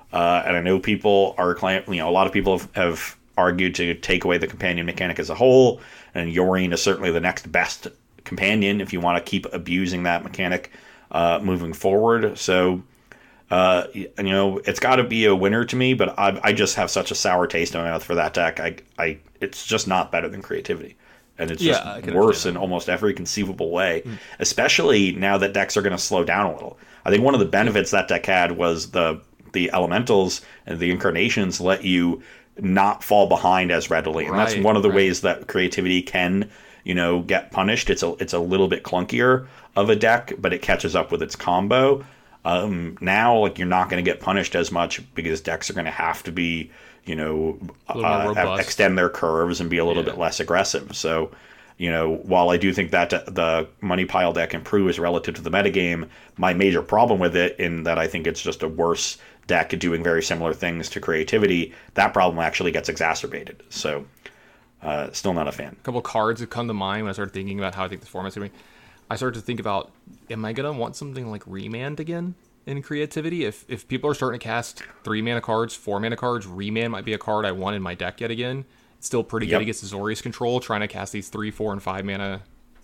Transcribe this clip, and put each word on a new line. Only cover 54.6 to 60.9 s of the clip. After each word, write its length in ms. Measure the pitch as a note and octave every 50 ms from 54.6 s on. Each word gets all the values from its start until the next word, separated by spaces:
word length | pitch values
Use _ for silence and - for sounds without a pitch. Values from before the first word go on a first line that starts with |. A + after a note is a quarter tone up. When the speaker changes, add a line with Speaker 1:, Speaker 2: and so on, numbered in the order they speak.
| E2 - - G2+ F#2+ F#2 E2+ E2
Speaker 1:
relative 360 | E2 E2+ F2 E2+ - - D#2+
to 80 | -
the 80 | - E2
metagame, 580 | E2 G2+ G2+ G2+ F2 F#2 F2+ F2 E2+ E2+ E2 - - - - - _ -
my 160 | F2+ F#2 F2
major 280 | F2 G2 G2 E2+ E2
problem 380 | - - G#2 G#2+ A#2+ A#2+ G#2+ F#2
with 160 | F2+ F2 E2
it, 220 | F2+ F2 F2 - -
in 220 | F2+ E2+ E2+ E2
that 160 | D#2+ E2+ E2 E2
I 80 | E2
think 200 | E2 - F2 D#2+
it's 140 | E2 D#2 -
just 220 | - E2 D#2 -
a 60 | E2+ D#2+
worse 500 | D#2+ E2 E2+ E2+ E2 - - - - - - - - _ _
deck 240 | - F2+ E2 D#2+ - - F2
doing 240 | F2+ E2+ E2 E2
very 200 | E2 F2 E2 E2
similar 300 | D#2+ - E2+ E2 E2 E2 D2+
things 340 | - F#2 F2 E2+ E2 D#2 -